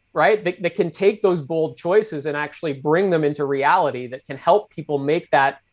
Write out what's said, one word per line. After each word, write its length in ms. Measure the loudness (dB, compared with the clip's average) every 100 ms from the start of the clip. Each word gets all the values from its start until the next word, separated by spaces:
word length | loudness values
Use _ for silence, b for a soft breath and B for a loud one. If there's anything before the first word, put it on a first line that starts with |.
| _
right? 320 | 0 2 2
That, 180 | -2 -4
that 120 | -6
can 160 | -2 -4
take 320 | 0 0 2
those 180 | 0 0
bold 380 | -4 -4 -4 -4
choices 480 | 0 0 0 -6 -6
and 100 | -6
actually 380 | -6 -8 -8
bring 340 | -4 0 2 2
them 160 | 2
into 220 | 0 -2 -2
reality, 600 | 0 2 2 2 -2 -10
that 160 | -12 -14
can 100 | -4
help 340 | 2 2 2
people 280 | -12 -4 -2
make 320 | 0 -2 2
that, 280 | 2 2 -2 _